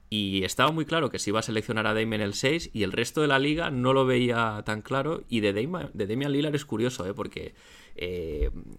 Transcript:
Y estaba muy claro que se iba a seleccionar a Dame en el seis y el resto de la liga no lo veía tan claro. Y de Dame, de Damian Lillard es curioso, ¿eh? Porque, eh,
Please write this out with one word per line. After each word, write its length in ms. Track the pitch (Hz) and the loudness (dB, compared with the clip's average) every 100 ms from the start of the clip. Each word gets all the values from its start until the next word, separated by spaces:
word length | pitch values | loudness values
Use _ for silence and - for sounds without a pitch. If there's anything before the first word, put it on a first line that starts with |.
| - | -6
Y 340 | 107 98 95 | -2 0 0
estaba 280 | 92 - 139 | 0 2 2
muy 140 | 160 151 | 2 0
claro 240 | 165 127 | 0 0
que 80 | 92 | -2
se 140 | - | 0
iba 80 | 107 | 0
a 20 | |
seleccionar 460 | 117 110 113 110 107 | 0 -2 -2 0 2
a 80 | 110 | 2
Dame 200 | 113 107 | 0 0
en 40 | |
el 140 | 101 98 | -2 0
seis 340 | 131 165 - | 0 0 -2
y 120 | 110 | -2
el 80 | 95 | 0
resto 300 | 113 123 160 | 0 -2 0
de 60 | 147 | 2
la 120 | 135 | 4
liga 320 | 143 151 165 | 2 0 -2
no 220 | 127 127 | 0 4
lo 120 | 135 131 | 4 6
veía 560 | 123 123 117 113 107 | 4 4 2 0 -2
tan 200 | 110 107 | -4 -6
claro. 400 | - 135 147 - - | -2 -2 -2 -4 -2
Y 120 | 117 | 2
de 140 | 104 | 2
Dame, 360 | 101 139 175 - | 2 -2 -4 -6
de 120 | 104 98 | -4 -2
Damian 260 | 120 143 | -2 0
Lillard 220 | 139 151 | 0 0
es 120 | 147 147 | -2 -2
curioso, 420 | 110 123 - 92 | 0 0 -2 -6
¿eh? 80 | 104 | -6
Porque, 400 | 95 - - - - - - - | -8 -10 -12 -14 -20 -20 -18 -8
eh, 560 | 87 90 82 73 71 - - | -6 -4 -4 -2 -2 -2 -10